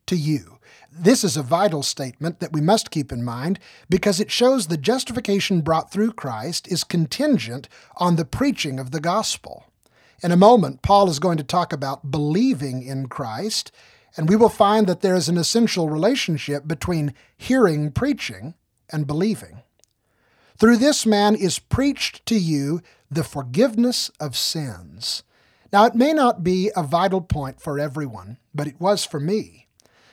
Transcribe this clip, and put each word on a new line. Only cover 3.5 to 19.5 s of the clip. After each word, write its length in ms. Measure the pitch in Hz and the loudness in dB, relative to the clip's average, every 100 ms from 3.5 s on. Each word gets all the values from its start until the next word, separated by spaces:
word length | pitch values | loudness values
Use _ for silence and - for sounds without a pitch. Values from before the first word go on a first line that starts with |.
| 190 - - - | -6 -8 -16 -2
because 320 | 185 208 180 | 0 2 0
it 100 | 214 | -2
shows 360 | - 247 269 160 | 2 2 2 0
the 100 | 160 | -2
justification 840 | 135 254 - 240 208 202 - 180 | 0 -2 -4 -6 -2 -2 0 0
brought 320 | 151 160 - | 0 -2 -2
through 220 | 190 220 | -2 -2
Christ 560 | - 139 110 135 170 - | -2 -8 -8 -8 -8 -4
is 160 | 180 - | -6 -2
contingent 840 | 175 151 - 302 202 110 139 - - - - | -2 -2 -2 0 0 -2 -10 -14 -20 -14 -2
on 180 | 175 165 | 0 0
the 80 | |
preaching 560 | 165 - 277 - 147 131 | -2 -2 -2 -2 -6 -8
of 120 | 127 | -6
the 100 | 156 | -6
gospel. 640 | 160 202 - - - - - _ _ _ _ _ | -2 -2 -2 -6 -12 -20 -20 _ _ _ _ _
In 80 | 170 | 2
a 60 | 175 | 6
moment, 440 | 202 247 147 135 | 8 8 4 -2
Paul 280 | - 202 190 | 4 4 4
is 100 | 143 | 2
going 180 | 185 160 | 0 -2
to 60 | |
talk 300 | 135 185 165 | -2 -2 -2
about 380 | 147 135 139 139 | -4 -6 -8 -6
believing 720 | 151 147 175 262 156 139 127 | -4 0 2 2 0 -4 -8
in 260 | 127 135 131 | -8 -8 -8
Christ, 680 | - 117 110 214 - - _ _ _ _ - | -8 -8 -8 -6 -6 -8 _ _ _ _ -2
and 140 | 160 | 2
we 80 | 214 | 6
will 100 | 226 | 6
find 400 | - 202 220 190 | 6 4 4 2
that 140 | 170 | 2
there 140 | 190 185 | 2 2
is 120 | 143 | 2
an 100 | 175 | 0
essential 520 | 160 233 226 185 156 | 0 2 2 0 -2
relationship 760 | 156 196 262 - 151 - 143 151 | 0 0 0 -2 -4 -4 -6 -6
between 480 | 165 - 170 147 - _ - | -6 -4 -2 -4 -6 _ -10
hearing 560 | - 262 196 147 151 | 0 4 4 4 -2
preaching 640 | - 277 254 - 104 131 - _ _ _ | -2 -2 -2 -8 -12 -14 -16 _ _ _
and 160 | 156 143 | -6 -4
believing. 580 | 151 208 190 - | -2 -2 -2 -8